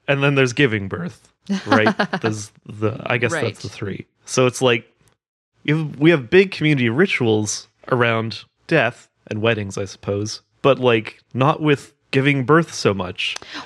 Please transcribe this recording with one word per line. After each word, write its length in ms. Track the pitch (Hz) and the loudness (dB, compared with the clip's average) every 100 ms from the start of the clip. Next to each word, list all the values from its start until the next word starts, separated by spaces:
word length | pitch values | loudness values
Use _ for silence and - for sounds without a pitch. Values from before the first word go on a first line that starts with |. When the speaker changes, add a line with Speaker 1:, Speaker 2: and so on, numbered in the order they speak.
| - | -4
Speaker 1:
and 120 | 139 | 0
then 120 | 143 139 | 2 2
there's 160 | 127 | 2
giving 340 | 113 135 107 98 | 2 0 0 -4
birth, 420 | 87 87 - _ _ - 196 - | -8 -10 -12 _ _ -6 -6 2
right? 300 | 254 214 208 196 | 2 4 0 -4
Speaker 2:
<laughs> 100 | 185 | -4
Speaker 1:
There's 300 | 113 107 104 _ - | -4 -6 -12 _ -20
the, 360 | 107 107 - - | -4 -4 -4 -4
I 120 | 123 | -2
guess 140 | 120 | -2
Speaker 2:
Right. 120 | 160 117 | -2 -6
Speaker 1:
that's 160 | - | -8
the 80 | 110 | -14
three. 360 | - 101 - - _ - | -10 -10 -10 -14 _ -6
So 200 | - 127 | 0 0
it's 160 | - | 2
like, 300 | 127 120 - _ _ _ _ _ _ _ | 0 0 -4 _ _ _ _ _ _ _
you 140 | - 156 | -4 -2
have, 200 | 147 123 | -4 2
we 100 | 156 | 2
have 180 | 156 117 | 2 4
big 220 | 180 196 | 4 4
community 380 | - 151 143 117 | 0 0 2 2
rituals 800 | 123 196 - 113 107 104 - - _ - | 2 0 2 2 2 0 -6 -12 _ -4
around 520 | 123 117 113 113 - - _ - | 0 2 0 -4 -10 -18 _ -2
death 400 | 156 120 - _ _ - | 0 0 -4 _ _ -10
and 140 | 107 | -2
weddings, 360 | 113 107 98 101 | 0 0 -4 -8
I 80 | 98 | -10
suppose, 560 | - - 101 107 - _ _ | -10 -6 -4 -4 -10 _ _
but, 180 | 139 131 | 2 4
like, 420 | 123 113 110 - _ | 4 2 -2 -16 _
not 280 | 120 135 160 | 0 0 2
with 320 | 151 143 - _ - | 0 0 -2 _ -4
giving 320 | 135 139 139 | 0 0 0
birth 300 | 123 160 156 | 2 2 2
so 200 | - 110 | -2 0
much. 420 | 98 90 - - - - - | 0 -6 -6 -8 -8 -14 -16